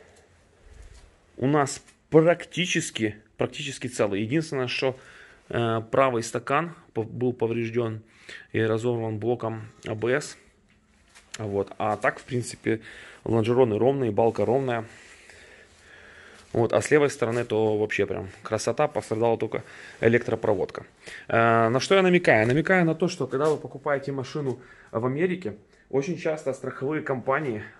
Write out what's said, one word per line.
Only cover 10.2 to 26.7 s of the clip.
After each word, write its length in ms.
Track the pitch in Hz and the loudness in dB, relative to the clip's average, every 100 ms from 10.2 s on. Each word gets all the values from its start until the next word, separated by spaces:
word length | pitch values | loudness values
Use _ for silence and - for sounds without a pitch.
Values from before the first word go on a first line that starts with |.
| - - _ _ _ _ _ _ _ - _ - | -2 -14 _ _ _ _ _ _ _ -20 _ -10
Вот. 340 | 104 98 95 - | -2 -2 -2 -2
А 180 | 107 101 | -2 0
так, 240 | 120 - | 0 -2
в 40 | |
принципе, 580 | - 123 113 - 113 110 - - - - | -6 -6 -6 -6 -4 -4 -6 -20 -20 -12
лонжероны 540 | - 113 107 123 127 104 | -2 0 2 4 4 4
ровные, 340 | 120 139 123 | 2 2 0
балка 340 | 101 113 - 104 | 2 2 2 0
ровная. 400 | 131 131 117 110 - - - - - - - - - - - - - - - - | 0 0 -4 -8 -16 -20 -20 -20 -20 -20 -20 -20 -20 -20 -20 -20 -20 -20 -20 -6
Вот. 220 | 117 117 | -2 2
А 80 | 110 | 2
с 100 | - | 4
левой 180 | 151 143 | 4 4
стороны 360 | - 113 120 120 | 2 -2 -2 -2
то 320 | 107 110 107 | 0 2 0
вообще 280 | 107 - 98 | 0 0 -2
прям 240 | 92 95 - | -4 -8 -14
красота, 440 | - 110 - 117 147 | -6 -2 -2 0 0
пострадала 500 | - - 110 117 113 | -2 -4 0 2 2
только 260 | 113 110 - - - - | -2 -6 -8 -16 -20 0
электропроводка. 840 | 117 117 - 110 113 95 - - - _ - - - | 4 4 2 0 0 0 -2 -6 -14 _ -18 -16 0
Э, 400 | 113 117 113 113 | 4 6 6 4
на 100 | 127 | 2
что 160 | - 196 | 4 4
я 60 | |
намекаю? 460 | 185 180 175 117 110 | 6 4 6 6 6
Намекаю 380 | 139 160 185 165 | 2 2 4 2
на 100 | 156 | 2
то, 120 | 175 | -2
что 200 | - 127 | -2 -4
когда 180 | 131 151 | 0 0
вы 80 | 147 | 0
покупаете 540 | 139 139 151 139 139 | -4 -8 -4 -4 -4
машину 480 | 139 131 156 135 117 - - - | -6 -6 -6 -4 -6 -12 -20 -8
в 140 | 113 123 | -4 -2
Америке, 500 | 139 185 185 - 95 _ _ _ | 0 -2 -2 -6 -10 _ _ _
очень 280 | 135 147 156 | -2 -2 -2
часто 340 | 165 151 135 | -4 -2 -4
страховые 480 | 127 131 | -6 -8